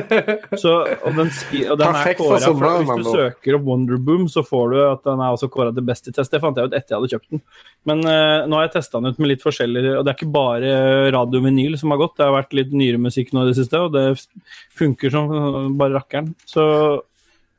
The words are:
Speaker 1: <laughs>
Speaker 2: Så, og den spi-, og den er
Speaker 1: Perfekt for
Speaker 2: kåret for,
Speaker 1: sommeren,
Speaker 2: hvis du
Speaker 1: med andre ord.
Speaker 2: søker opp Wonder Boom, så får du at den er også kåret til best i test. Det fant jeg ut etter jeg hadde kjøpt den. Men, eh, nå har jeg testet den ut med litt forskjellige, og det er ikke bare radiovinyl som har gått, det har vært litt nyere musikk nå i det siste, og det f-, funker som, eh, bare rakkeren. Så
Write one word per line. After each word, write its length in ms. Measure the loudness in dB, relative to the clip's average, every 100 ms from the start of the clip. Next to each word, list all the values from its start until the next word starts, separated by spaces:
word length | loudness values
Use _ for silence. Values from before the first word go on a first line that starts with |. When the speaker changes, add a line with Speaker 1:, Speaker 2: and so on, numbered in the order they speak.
| 0 0 0
Speaker 1:
<laughs> 360 | -4 -6 -2
Speaker 2:
Så, 100 | 2 2 2 -2
og 120 | -4 0
den 120 | -2
spi-, 320 | -4 -6 -4 -2
og 80 | 2
den 80 | 2
er 40 | 2
Speaker 1:
Perfekt 200 | 0 0
for 60 | 2
Speaker 2:
kåret 140 | 2
for, 20 | 2
Speaker 1:
sommeren, 320 | 2 2 2
Speaker 2:
hvis 80 | 0
du 20 |
Speaker 1:
med 100 | -2
andre 120 | 0
ord. 80 | 0 0 -2
Speaker 2:
søker 200 | 0 0
opp 80 | 0
Wonder 300 | -2 0 -2
Boom, 300 | 0 0 0
så 160 | -2 -2
får 240 | 0 2
du 60 | 2 2
at 180 | 2
den 160 | -2 -2 0
er 80 | -2
også 140 | -4
kåret 240 | -2 -2 -2
til 80 | -4
best 220 | -6 -6
i 40 | -4
test. 160 | -2
Det 100 | 0
fant 140 | 0 0
jeg 80 | -2
ut 40 | -4
etter 180 | -4 -4
jeg 60 |
hadde 100 | -4
kjøpt 160 | -6 -8 -10
den. 60 | -10 -20 -20 _ -4
Men, 140 | 0 2
eh, 380 | 4 4 2 0
nå 80 | 0
har 100 | 0
jeg 60 | -2
testet 240 | -4 -4
den 100 | -4
ut 80 | -2
med 100 | 0
litt 100 | 0
forskjellige, 540 | -2 -2 -2 0 0 0
og 60 | 0
det 80 |
er 40 | -2
ikke 120 | -2
bare 800 | 0 0 0 0 2 2 4 2
radiovinyl 640 | 2 2 2 2 2 0 -2
som 140 | -2
har 60 | 0
gått, 140 | -2 0
det 80 | 2
har 80 | 2
vært 160 | 0
litt 180 | -2 -2
nyere 240 | 0 0 2
musikk 320 | 0 -2 -2
nå 100 | 0
i 80 | 0
det 60 | 0
siste, 160 | 0 0
og 100 | 0
det 120 | 0 0 -2
f-, 120 | -6 -20 -20 -20 -14 -2
funker 320 | -2 0 -2
som, 180 | -2 -2
eh, 360 | -2 -4 -4 -4 0
bare 200 | 0 0
rakkeren. 340 | -4 -8 -8 -10 -6
Så 560 | 0 2 2 2 0 -6 _ _ _ _